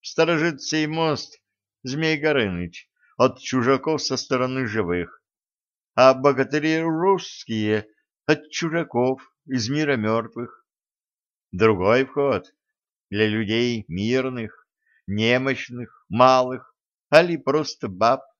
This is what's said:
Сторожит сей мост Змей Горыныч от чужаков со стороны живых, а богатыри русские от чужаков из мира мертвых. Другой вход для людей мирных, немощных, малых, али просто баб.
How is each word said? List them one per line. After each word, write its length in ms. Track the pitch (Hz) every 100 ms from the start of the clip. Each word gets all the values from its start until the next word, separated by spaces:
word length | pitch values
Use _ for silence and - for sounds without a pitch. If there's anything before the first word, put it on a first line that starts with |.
Сторожит 600 | - - 165 165 170 139
сей 240 | - 156 151
мост 520 | 160 165 139 - - _ _ _ _
Змей 340 | 127 139 160 156
Горыныч 720 | 156 143 104 87 87 - _ _ _ -
от 220 | 123 -
чужаков 640 | - 131 120 135 143 151
со 160 | - 127
стороны 480 | - 131 127 131 123
живых, 560 | 107 90 90 85 - _ _ _ _ _ _ _
а 220 | - 127 127
богатыри 640 | 143 131 135 147 151 160
русские 1040 | 165 160 185 190 - - - 110 107 107 - _ _ _ -
от 240 | 151 -
чужаков 720 | - 165 165 160 120 127 131 - _ -
из 240 | 131 110
мира 280 | 147 151 131
мертвых. 680 | 107 113 117 - 117 - _ _ _ _ _ _ _ _ _
Другой 540 | 92 110 98 95 123 131
вход 420 | 143 139 104 - _ _ _ _ _ _
для 160 | 101 110
людей 580 | 107 104 113 123 117 104
мирных, 800 | 87 107 131 131 127 110 - _ _ _ _ -
немощных, 1000 | 104 113 127 131 127 - 120 117 _ _
малых, 680 | 113 127 131 127 127 - _ _ _ _
али 260 | 151 175 165
просто 500 | 135 147 143 - 120
баб. 340 | 92 113 131 -